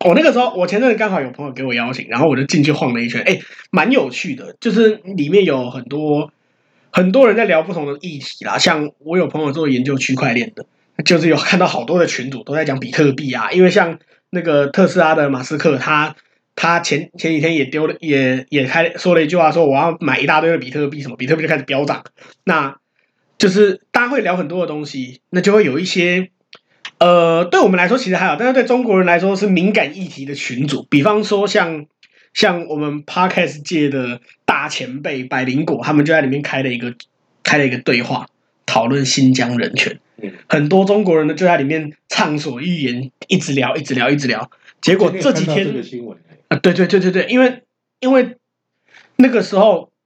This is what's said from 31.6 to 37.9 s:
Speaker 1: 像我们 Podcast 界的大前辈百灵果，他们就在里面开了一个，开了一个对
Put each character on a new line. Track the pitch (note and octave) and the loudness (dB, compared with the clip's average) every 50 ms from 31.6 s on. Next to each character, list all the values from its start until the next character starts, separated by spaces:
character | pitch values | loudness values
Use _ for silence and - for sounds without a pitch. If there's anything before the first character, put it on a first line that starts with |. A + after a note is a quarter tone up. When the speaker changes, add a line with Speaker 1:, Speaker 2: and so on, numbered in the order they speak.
| F3 E3 D#3+ D3+ D3+ _ _ _ _ _ _ _ _ _ - | 0 0 -4 -10 -12 _ _ _ _ _ _ _ _ _ -2
Speaker 1:
像 | - G#3+ G3+ F3 F3 E3+ | 0 2 2 2 0 -6
我 | - D#3 | -6 -6
们 | D3 D3+ D3 D3 D3 D3+ | -4 -4 -4 -6 -8 -10
Podcast | - - F3+ F#3 F#3 - F3+ F3 C#3+ C#3+ D3+ C#3+ | -6 -2 0 0 2 2 0 -2 -2 -4 -10 -10
界 | - F3 D#3 D3 C#3 | -4 -2 0 0 0
的 | C3+ C3+ B2+ B2 B2 B2 _ _ _ _ - | 0 -2 -4 -6 -8 -10 _ _ _ _ -2
大 | - E3+ C#3+ D3 D3+ | -2 -2 -2 -2 -6
前 | - - C3 A#2+ B2+ C#3+ | -8 -10 -10 -10 -12 -10
辈 | D3 E3+ C#3+ B2+ B2+ | -8 -8 -8 -8 -8
百 | B2+ C#3 B2+ C3 | -6 -4 -4 -2
灵 | B2+ B2+ D3 E3 | -2 -2 -2 -2
果， | E3 D3 A#2 | -2 -4 -4
他 | - D#3 D#3 | -2 0 2
们 | D3 C#3+ | 2 4
就 | D#3+ D#3+ | 4 2
在 | D#3 | 2
里 | C#3+ | 2
面 | B2+ C3+ D3 | 0 -2 -4
开 | D3 - - C3+ | -4 -4 -4 -4
了 | C3+ B2+ | -4 -4
一 | A#2+ | -4
个， | A#2+ A#2+ A#2+ A#2+ _ - _ _ _ _ _ _ _ - | -6 -8 -10 -12 _ -20 _ _ _ _ _ _ _ -4
开 | - D3+ | -2 0
了 | D3 C#3 | 2 2
一 | B2+ | 0
个 | B2+ B2+ | -2 -2
对 | - - | -2 -2